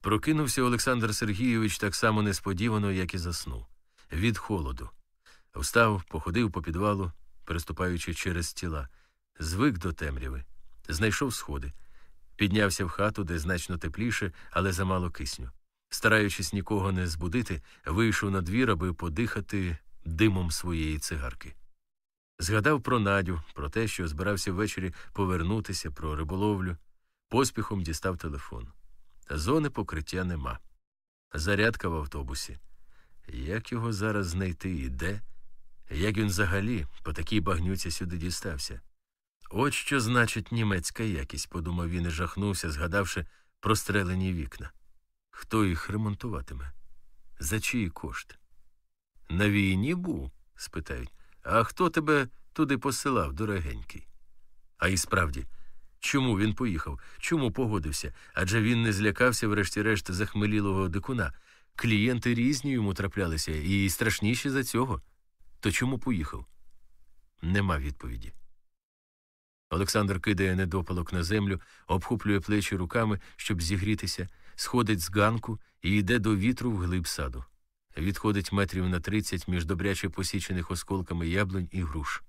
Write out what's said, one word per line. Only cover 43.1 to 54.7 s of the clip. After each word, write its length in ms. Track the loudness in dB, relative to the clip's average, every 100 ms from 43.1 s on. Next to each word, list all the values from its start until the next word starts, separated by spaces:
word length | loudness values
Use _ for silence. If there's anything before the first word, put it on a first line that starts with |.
| -2 -6 -12 _ _
прострелені 760 | 2 2 4 2 2 2 2
вікна. 380 | 0 -4 -8 -12 -14 -20 -20 _ _ _
Хто 360 | -18 -2 2 2
їх 240 | 2 -2
ремонтуватиме? 840 | -2 -2 -4 -6 -6 -8 -8 -8 -10 -12 -14 -16 -18 -16 -6
За 200 | -2 0
чиї 300 | 0 0 -2
кошти? 460 | -4 -8 -8 -10 -20 _ -20 -20 _ _ _ _ -20 -4
"На 200 | 2 4
війні 460 | 4 4 2 2 0
був?" 360 | -2 -4 -6 -12 -20 -16
спитають. 580 | -10 -8 -8 -8 -8 -14 -20 -14
"А 200 | 2 2
хто 260 | 2 2 2
тебе 380 | 2 4 4 4 -6 -12
туди 240 | 0 2 2
посилав, 560 | 2 0 2 2 0
дорогенький?" 720 | -2 0 0 -2 -6 -8 -10 -14 -16 -18 -18 -18 -20 -20